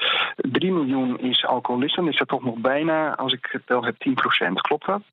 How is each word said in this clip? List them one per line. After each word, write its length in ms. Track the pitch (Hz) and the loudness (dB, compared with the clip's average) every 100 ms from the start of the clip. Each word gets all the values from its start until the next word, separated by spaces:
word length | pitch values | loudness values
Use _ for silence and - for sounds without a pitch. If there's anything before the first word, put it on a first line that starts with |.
| - - - - | -2 0 -2 -2
drie 360 | - 120 185 | -2 0 2
miljoen 460 | 180 135 135 127 123 | 2 2 0 0 -2
is 280 | 127 120 - | 0 0 0
alcoholist, 500 | 123 123 123 147 - | -2 0 -2 0 0
dan 120 | 175 | 0
is 100 | - | 0
dat 100 | 135 | 0
toch 160 | 143 | -2
nog 120 | 123 117 | -2 0
bijna, 600 | 120 143 160 156 151 - | 0 2 2 2 0 -2
als 160 | 131 | -2
ik 160 | 131 - | -2 -4
het 120 | - - | -8 0
tel 180 | 123 | 0
heb, 140 | 120 113 | 0 -2
tien 160 | 139 | 0
procent. 460 | 127 123 - 90 92 | 2 2 2 0 0
Klopt 260 | - 151 - | 0 0 0
dat? 140 | 202 - | -2 -4